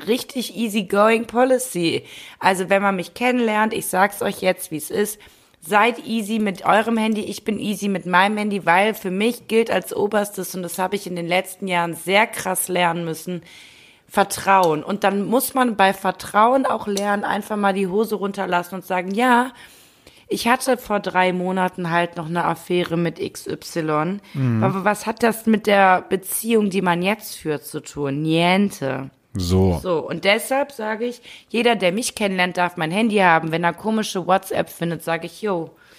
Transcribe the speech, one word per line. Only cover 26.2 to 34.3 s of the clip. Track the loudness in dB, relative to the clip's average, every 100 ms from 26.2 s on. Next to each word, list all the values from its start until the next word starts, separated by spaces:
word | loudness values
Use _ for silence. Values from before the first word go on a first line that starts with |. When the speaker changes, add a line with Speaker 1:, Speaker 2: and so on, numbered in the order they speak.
| -2 -6 2 2 2
Speaker 1:
die | 0
man | 0 0
jetzt | 0 -2 -8 -8
führt, | -6 -6
zu | -6 -12
tun? | -10 -6 -4 -2
Niente. | 0 2 4 2 2 -2 -6 -6 -8 _ _
Speaker 2:
So. | -6 2 4 4 2
Speaker 1:
So, | 0 -2
und | -2 -2
deshalb | 0 0 0 -2 -2
sage | -6 -6 -4
ich, | -6 -8 -18 -20 _
jeder, | 0 2 2
der | 0
mich | 0 -4
kennenlernt, | -4 -2 0 -2 0
darf | -2 -2
mein | -2
Handy | 0 2 4
haben. | 6 4 2
Wenn | 0
er | 0
komische | -2 -2 -2 -2 -4
WhatsApp | 0